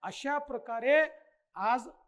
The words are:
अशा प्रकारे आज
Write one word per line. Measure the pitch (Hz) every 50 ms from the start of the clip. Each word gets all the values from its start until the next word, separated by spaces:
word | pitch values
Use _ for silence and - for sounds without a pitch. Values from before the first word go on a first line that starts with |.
| -
अशा | - - - - 277 285 294
प्रकारे | 285 285 269 233 - - 226 233 226 254 285 302 311 302 302 - _ _ _ _ _ _ _
आज | - 190 214 240 254 226 - - _ _